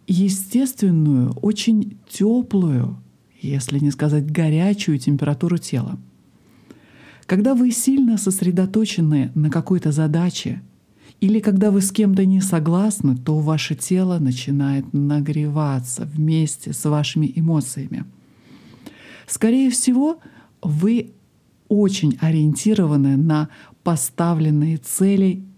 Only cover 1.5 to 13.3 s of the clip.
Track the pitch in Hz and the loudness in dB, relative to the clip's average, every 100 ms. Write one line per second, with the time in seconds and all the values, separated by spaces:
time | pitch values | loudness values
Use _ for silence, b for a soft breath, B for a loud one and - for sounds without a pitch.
1.5 | 214 - 214 - - - - 202 247 240 | 0 0 0 0 -8 -18 -2 0 0 0
2.5 | 196 170 127 123 123 - _ _ _ 143 | 0 0 0 -2 -6 -16 _ _ _ -6
3.5 | 139 123 139 143 135 151 147 143 151 160 | -6 -4 -2 -2 0 0 0 -2 -2 0
4.5 | 156 190 208 - 143 - 139 143 151 170 | 2 0 0 -2 -2 0 0 0 -2 -2
5.5 | 170 - 127 - - - _ _ B B | -2 -4 -6 -6 -10 -14 _ _ B B
6.5 | B B B B B B B - 185 226 | B B B B B B B -4 0 2
7.5 | 254 247 226 - 269 247 208 190 190 180 | 2 2 2 2 2 2 2 0 0 0
8.5 | 175 190 214 220 - 156 147 131 151 151 | 0 0 0 0 0 2 2 0 0 0
9.5 | 165 160 180 156 147 156 165 175 - - | 0 0 0 0 0 0 0 0 -4 -8
10.5 | - - _ _ b b b 196 220 208 | -10 -12 _ _ b b b 0 2 2
11.5 | 190 208 196 190 - 202 190 190 190 - | 2 4 2 0 2 2 4 4 2 2
12.5 | 170 156 175 214 214 139 127 156 | 0 2 2 0 0 0 0 0